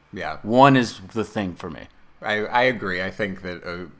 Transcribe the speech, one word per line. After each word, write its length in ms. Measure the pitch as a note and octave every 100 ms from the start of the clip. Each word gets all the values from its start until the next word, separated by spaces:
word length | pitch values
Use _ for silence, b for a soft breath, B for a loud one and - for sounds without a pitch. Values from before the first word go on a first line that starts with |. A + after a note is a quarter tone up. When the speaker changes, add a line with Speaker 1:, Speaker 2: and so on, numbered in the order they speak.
| _
Speaker 1:
Yeah. 260 | F#2 D#2 D2+
Speaker 2:
One 340 | G#2 B2 C#3 C3
is 240 | A2+ - F#2
the 120 | A2
thing 300 | G2+ A2 F#2+
for 140 | D#2+ F2+
me. 200 | B1+ - - - -
Speaker 1:
I, 240 | A2 G#2+ G#2+
I 160 | A#2+
agree. 400 | B2+ A2 G2 F2+
I 80 | F#2+
think 320 | F#2+ G2+ F#2+
that, 200 | F2+ E2+
uh, 220 | F2 F2 F2